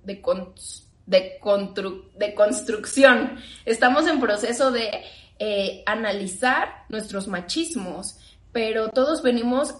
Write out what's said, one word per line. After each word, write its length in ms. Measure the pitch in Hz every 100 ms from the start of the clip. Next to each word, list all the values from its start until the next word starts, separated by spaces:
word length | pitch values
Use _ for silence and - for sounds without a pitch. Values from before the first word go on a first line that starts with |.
de 180 | 196 196
con-, 320 | - 190 180 - - - - _ -
de 340 | 185 185 -
contru-, 720 | 208 202 196 202 196 190 -
de 200 | - 208
construcción, 1040 | - 208 254 - 214 - 269 269 233 262 - - - -
estamos 420 | 226 247 277 330
en 120 | 302
proceso 520 | 233 208 233 247 269
de, 180 | 233 220 - - - - -
eh, 460 | 214 202 196 - -
analizar 840 | 214 220 202 196 - 254 285 - - -
nuestros 380 | 214 214 196 196
machismos, 920 | 190 175 320 330 240 180 156 - - - - -
pero 380 | 233 220 220 220
todos 320 | 254 254 -
venimos, 540 | 254 240 233 254 294 -